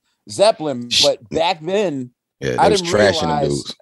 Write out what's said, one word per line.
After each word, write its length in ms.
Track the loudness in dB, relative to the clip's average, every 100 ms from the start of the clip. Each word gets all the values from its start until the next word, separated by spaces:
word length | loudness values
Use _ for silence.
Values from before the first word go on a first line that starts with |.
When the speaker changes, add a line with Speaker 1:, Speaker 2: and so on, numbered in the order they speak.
| _ _ -10
Speaker 1:
Zeppelin. 600 | 2 2 2 -2 -6 -2
Speaker 2:
Sh- 140 | 0
Speaker 1:
But 260 | 2 0 -4
back 320 | -2 -2 -2
then, 480 | -2 -2 -2 -4 -10 _ _ -8
Speaker 2:
Yeah, 160 | -4 2
Speaker 1:
I 120 | 2
Speaker 2:
they 20 |
was 100 | 2
Speaker 1:
didn't 140 | 0 2
Speaker 2:
trashing 240 | 4 2
them 80 | 0
Speaker 1:
realize 200 | 0 -2
Speaker 2:
dudes. 260 | -2 -6 -16